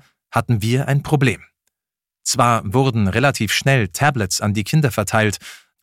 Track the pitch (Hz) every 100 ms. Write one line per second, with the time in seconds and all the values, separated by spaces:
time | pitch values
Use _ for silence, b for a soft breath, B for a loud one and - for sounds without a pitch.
0 | b b _ 117 110 113 110 127 139 139
1 | - 147 131 90 - _ _ _ _ _
2 | _ _ - - 120 113 98 120 135 117
3 | 98 101 139 - 107 - 135 135 101 -
4 | 147 127 98 - 107 104 101 156 143 104
5 | 101 113 107 - B B B _